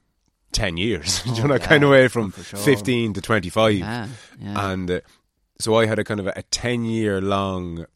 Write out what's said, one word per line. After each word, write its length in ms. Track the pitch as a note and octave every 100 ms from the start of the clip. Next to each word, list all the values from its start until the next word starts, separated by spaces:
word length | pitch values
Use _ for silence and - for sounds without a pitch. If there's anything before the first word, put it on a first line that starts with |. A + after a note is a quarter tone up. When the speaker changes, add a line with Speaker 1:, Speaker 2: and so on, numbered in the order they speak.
| _ _ _ _ _
Speaker 1:
ten 260 | - G#2 E2
years. 440 | G#2+ F2+ D#2+ -
<laughs> 0 |
Do 80 | A#2+
you 100 | A2+
Speaker 2:
Oh, 40 | C#3
Speaker 1:
know, 80 | C3
Speaker 2:
yeah. 100 | -
Speaker 1:
kind 160 | D3+
of 60 | C#3+
way 180 | C3+ C3
from 200 | A#2+ G2+
Speaker 2:
Oh, 20 |
for 120 | -
sure. 160 | - G2+
Speaker 1:
fifteen 540 | D3 B2 G#2 A#2+ A2+
to 80 | F#2+
twenty-five. 520 | F2+ A2 E2+ A2 A2 G2+
Speaker 2:
Yeah, 300 | G2 A#2+ A2+ A#2 - -
yeah. 300 | G2+ G#2 G2
Speaker 1:
And, 180 | F#2+ F2+
uh, 100 | F2+ - _ _ _ _ _
so 160 | A2+ A2
I 100 | A2
had 140 | G#2+
a 40 |
kind 160 | - G#2
of 80 | F#2+
a, 60 | -
a 80 |
ten-year 800 | - - A#2+ A#2+ A2+ A2+ G#2+ F#2+
long 640 | G2 G2 F#2+ F#2 F2+ E2+ D#2+